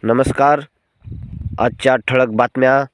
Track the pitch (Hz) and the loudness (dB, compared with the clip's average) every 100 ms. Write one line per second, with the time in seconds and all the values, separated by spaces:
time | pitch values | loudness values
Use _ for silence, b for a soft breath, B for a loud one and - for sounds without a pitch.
0 | 110 120 131 143 143 147 143 _ _ _ | 2 2 0 2 2 2 -2 _ _ _
1 | - - - - - - 120 - 135 127 | -16 -16 -14 -12 -10 -4 -4 0 0 0
2 | - 131 127 110 120 - 127 135 135 | -2 -2 0 0 -2 2 2 2 0